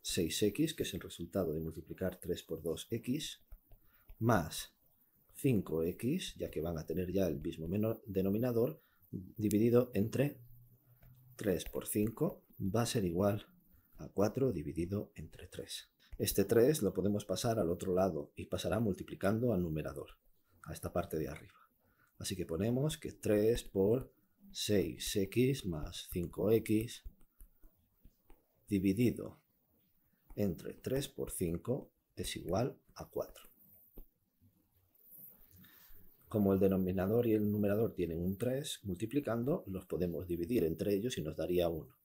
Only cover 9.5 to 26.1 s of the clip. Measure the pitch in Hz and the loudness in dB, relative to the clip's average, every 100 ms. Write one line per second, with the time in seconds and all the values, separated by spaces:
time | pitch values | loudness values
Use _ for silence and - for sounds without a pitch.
9.5 | 101 117 120 123 - 110 110 143 147 - | 4 6 6 4 0 0 2 0 0 -18
10.5 | - - - _ _ - - - - 101 | -20 -20 -20 _ _ -20 -20 -20 -4 0
11.5 | 85 - 65 - 110 104 - 160 - _ | 0 -2 -8 -4 0 0 0 -2 -4 _
12.5 | - 98 110 117 123 92 85 101 104 - | -6 -2 0 0 0 0 4 2 2 -4
13.5 | - _ - _ - 73 - 104 107 135 | -20 _ -20 _ -18 -12 0 0 2 0
14.5 | 95 73 80 85 101 - - 80 - - | 0 -4 -4 -2 -2 -6 -12 -16 -14 -16
15.5 | - - - - _ _ - 101 - 95 | -14 -10 -12 -14 _ _ -4 0 2 4
16.5 | 113 120 151 98 98 95 104 - 92 123 | 6 6 6 2 2 0 0 -2 -4 -2
17.5 | 113 85 87 95 90 95 78 73 - 90 | 0 0 -2 0 2 2 0 -8 -12 -6
18.5 | 87 - 92 117 92 85 - 95 110 123 | -4 0 0 0 -2 -6 -2 0 2 2
19.5 | 101 87 78 65 71 - - _ _ _ | 2 0 -2 -4 -8 -12 -16 _ _ _
20.5 | _ - 80 87 90 87 80 71 73 - | _ -12 -8 -4 -2 -2 -4 -4 -8 -14
21.5 | - _ _ _ _ _ _ 90 95 82 | -20 _ _ _ _ _ _ -8 -6 -4
22.5 | 82 107 123 147 - - - - 104 107 | 0 0 2 0 -2 -10 -8 2 4 6
23.5 | 120 - 101 95 123 123 _ _ _ - | 2 0 2 4 4 0 _ _ _ -16
24.5 | - - 104 - - - 107 98 - 123 | -8 2 2 2 -2 -4 0 0 4 2
25.5 | 135 98 78 - - - | 2 -2 -4 -6 -10 -8